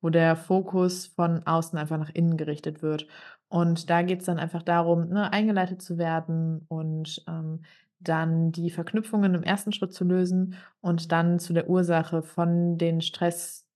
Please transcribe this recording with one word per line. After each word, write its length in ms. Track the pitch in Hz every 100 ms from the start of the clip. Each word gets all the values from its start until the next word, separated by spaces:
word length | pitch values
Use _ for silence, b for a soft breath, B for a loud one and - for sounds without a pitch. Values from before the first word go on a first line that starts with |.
wo 80 | 165
der 260 | 165 165 165
Fokus 720 | - 185 190 185 180 180 -
von 380 | - 170 165 165
außen 320 | 165 165 165
einfach 180 | 151 156
nach 140 | 156
innen 240 | - 165 160
gerichtet 440 | 156 147 160 151
wird. 260 | 156 156 151 B B B _
Und 400 | 175 170 165 -
da 120 | 170
geht's 240 | 180 180 185
dann 140 | 170
einfach 220 | 165 170
darum, 460 | 170 170 170 170 170
ne, 220 | 196 202
eingeleitet 500 | 196 220 196 180 180
zu 160 | - 170
werden 680 | 165 165 160 165 160 160 156
und, 560 | 160 160 156 156 - -
ähm, 340 | 165 160 160 160 b b _
dann 520 | 170 160 165 165 165
die 180 | 165 170
Verknüpfungen 640 | 170 165 220 220 214 196
im 80 | 180
ersten 300 | 175 202 -
Schritt 200 | 208 185
zu 120 | - 180
lösen 480 | 185 180 185 185 B B _
und 300 | 180 170 165
dann 280 | 165 170 175
zu 140 | 170
der 140 | 165 165
Ursache 540 | 185 175 165 160 165
von 560 | 160 - 170 175 175 170
den 240 | 165 165
Stress 640 | 160 - 175 170 - - -